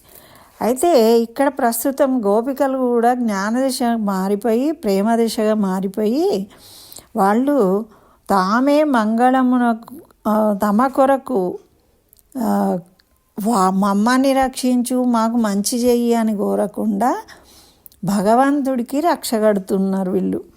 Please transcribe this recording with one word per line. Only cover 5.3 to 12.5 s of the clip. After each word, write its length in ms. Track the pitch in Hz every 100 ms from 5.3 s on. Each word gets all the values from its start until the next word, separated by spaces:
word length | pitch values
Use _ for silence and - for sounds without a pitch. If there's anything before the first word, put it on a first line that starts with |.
| 226 214
మారిపోయి 960 | 214 196 185 190 208 214 262 381 392 196 - - - - - - 220
వాళ్ళు 720 | 196 214 269 285 190 196 226 - _ _ -
తామే 540 | 196 185 226 269 294
మంగళమునకు, 1120 | 302 247 214 226 254 262 254 247 240 226 - 277 - _ 220
ఆ, 300 | 214 214 202 208
తమ 200 | 208 262
కొరకు, 720 | 262 262 269 262 247 180 415 _ _ _ _ _ _ _ 269
ఆ, 400 | 214